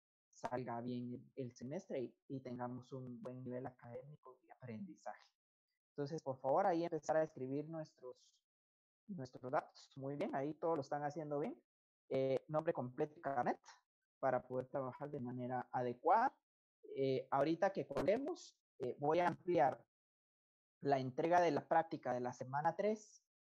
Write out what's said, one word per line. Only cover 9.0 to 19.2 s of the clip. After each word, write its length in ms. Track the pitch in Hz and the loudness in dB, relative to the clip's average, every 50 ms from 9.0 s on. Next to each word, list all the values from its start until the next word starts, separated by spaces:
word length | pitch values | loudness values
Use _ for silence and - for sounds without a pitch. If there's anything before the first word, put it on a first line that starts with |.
| _ - | _ -10
nuestros 420 | 202 170 131 - - 135 123 127 | -8 -8 -8 -10 -10 -10 -6 0
datos. 400 | 139 165 - - _ - - - - | 0 0 0 0 _ -20 -20 -16 -12
Muy 180 | 139 135 139 143 | -8 -8 -6 -4
bien, 180 | 143 190 277 294 | -4 -4 -2 0
ahí 200 | 139 135 151 151 | -2 -2 -2 -4
todos 240 | - - 165 165 | -2 0 0 0
lo 40 | 151 | 0
están 220 | 139 - 151 147 147 | 0 -2 -4 -2 -2
haciendo 340 | 147 147 170 151 147 147 | -4 -4 -4 -4 -2 -2
bien. 240 | 143 156 240 - - _ _ _ _ _ _ _ _ _ - | -2 -2 -2 -4 -10 _ _ _ _ _ _ _ _ _ -2
Eh, 340 | 139 135 135 135 135 123 - | 0 2 2 4 2 0 0
nombre 240 | - 156 156 160 170 | 0 0 0 2 2
completo 480 | 165 151 143 131 127 156 156 151 151 170 | 0 0 -2 -4 -2 -2 -4 -4 -4 -6
y 20 | |
carnet, 380 | 165 143 139 123 123 185 392 - _ - - - _ _ _ _ _ _ _ - | -4 -2 0 0 2 0 0 -2 _ -20 -20 -20 _ _ _ _ _ _ _ 0
para 260 | - 131 127 123 - | 2 2 2 2 0
poder 200 | - 127 127 123 | -2 -4 -4 -4
trabajar 440 | - - 139 131 127 123 - 143 147 | -2 -4 -4 -4 -4 -6 -8 -8 -6
de 80 | 147 135 | -6 -6
manera 480 | 123 123 123 123 123 123 127 127 - - - | -6 -6 -6 -6 -4 -4 -4 -4 -4 -4 -2
adecuada. 600 | 131 123 123 123 123 - 160 190 220 247 262 - _ _ _ _ _ _ _ _ _ - - - | -2 0 -2 -2 0 4 6 6 6 6 2 0 _ _ _ _ _ _ _ _ _ -18 -10 -2
Eh, 320 | 135 135 135 131 123 - - | 0 2 2 2 0 0 2
ahorita 420 | 135 139 143 156 165 165 196 190 - | 4 4 4 4 4 2 2 0 2
que 120 | - 143 | 0 -4
colguemos, 680 | - - 131 135 160 208 254 277 302 339 - - - _ _ _ _ _ - | -2 -2 0 4 4 4 2 2 -4 -6 -8 -10 -20 _ _ _ _ _ -6
eh, 160 | 123 123 - - | -6 -6 -4 -2
voy 200 | 143 147 160 | 2 2 4
a 80 | 175 | 4